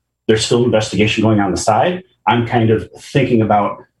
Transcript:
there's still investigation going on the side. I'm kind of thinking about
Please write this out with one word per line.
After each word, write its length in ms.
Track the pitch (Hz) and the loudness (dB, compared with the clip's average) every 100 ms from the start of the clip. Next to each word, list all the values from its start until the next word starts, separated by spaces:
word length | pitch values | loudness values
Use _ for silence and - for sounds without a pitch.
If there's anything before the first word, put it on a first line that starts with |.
| _ _ - | _ _ -2
there's 180 | 110 - | 0 0
still 180 | 123 | 0
investigation 600 | 123 110 107 - 107 - | 2 0 0 -2 -2 0
going 160 | 110 107 | 2 2
on 120 | 98 | 0
the 60 | 87 | -2
side. 460 | - 110 165 180 - _ - | 0 0 0 -4 -10 _ -2
I'm 180 | 120 117 | -2 0
kind 220 | 123 113 | 0 0
of 220 | 104 - - | 0 -4 -18
thinking 420 | - - 120 117 | -6 -2 0 0
about 420 | 104 104 101 - - _ | 2 0 -2 -8 -20 _